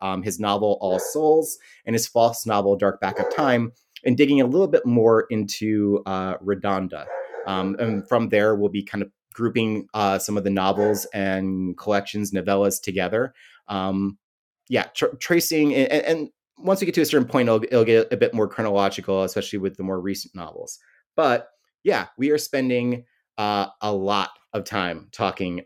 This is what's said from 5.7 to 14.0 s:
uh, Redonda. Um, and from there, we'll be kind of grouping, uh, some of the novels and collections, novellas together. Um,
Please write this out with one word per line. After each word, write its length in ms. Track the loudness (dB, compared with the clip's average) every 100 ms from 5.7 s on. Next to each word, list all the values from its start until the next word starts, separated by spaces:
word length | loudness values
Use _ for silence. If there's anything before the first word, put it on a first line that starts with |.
| 2 2 0 0
uh, 320 | -4 -4 -4
Redonda. 640 | -4 -2 0 -2 -4 -8 -10 -10 -10 -10 -6
Um, 300 | -4 -2 -2
and 280 | -2 -4 0
from 220 | 0 2
there, 240 | 2 4
we'll 160 | 2 0
be 140 | -2
kind 180 | -6 -6
of 80 | -8 _ _
grouping, 540 | -6 -2 0 0 -2 -4
uh, 260 | 0 0 0
some 180 | -2 -2
of 60 |
the 60 | 0
novels 560 | 0 0 2 2 0 -4
and 640 | -4 -2 -2 -2 -4 -4 -4
collections, 540 | -2 -2 -2 -6 -6
novellas 500 | -4 0 2 2 0
together. 520 | -4 -4 -2 -2 -4 -8 -20 _ -8
Um, 480 | -4 -2 -2